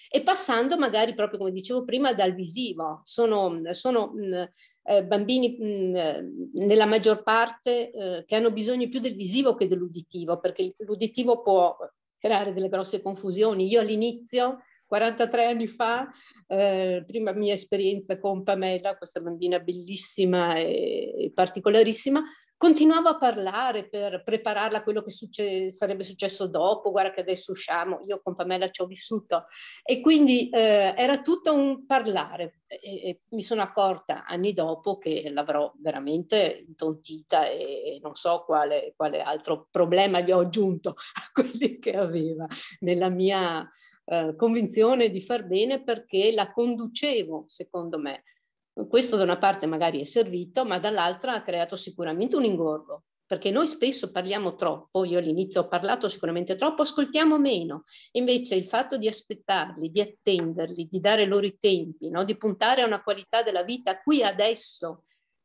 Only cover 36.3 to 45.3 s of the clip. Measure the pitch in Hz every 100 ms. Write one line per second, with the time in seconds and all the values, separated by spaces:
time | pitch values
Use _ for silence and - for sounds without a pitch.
36.3 | 214 170 - - - 160 156 - 156 -
37.3 | 165 139 139 135 135 139 143 151 147 175
38.3 | 170 - 156 147 147 151 - 156 151 143
39.3 | 151 - 156 - 190 170 180 196 180 175
40.3 | 185 175 190 196 170 175 - - - -
41.3 | - 254 226 247 - - 196 180 165 160
42.3 | 160 160 - - - 180 175 185 180 190
43.3 | 190 180 160 - _ _ _ - 170 160
44.3 | 156 233 233 208 214 226 262 226 185 -